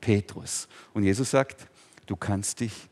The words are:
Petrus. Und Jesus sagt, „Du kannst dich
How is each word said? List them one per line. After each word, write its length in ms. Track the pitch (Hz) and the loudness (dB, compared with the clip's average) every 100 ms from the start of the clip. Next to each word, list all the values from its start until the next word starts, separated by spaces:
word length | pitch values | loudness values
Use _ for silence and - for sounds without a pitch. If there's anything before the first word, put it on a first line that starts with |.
Petrus. 680 | - 104 101 - - - - - - | 4 2 2 -10 -8 -8 -8 -18 -10
Und 120 | - | 0
Jesus 260 | 98 98 131 | 2 2 2
sagt, 360 | 135 135 - - _ - - | 2 2 -4 -20 _ -20 -20
„Du 120 | - 98 | -8 -6
kannst 440 | - 101 101 - | -2 -2 -2 -4
dich 280 | 120 - - | -6 -6 -16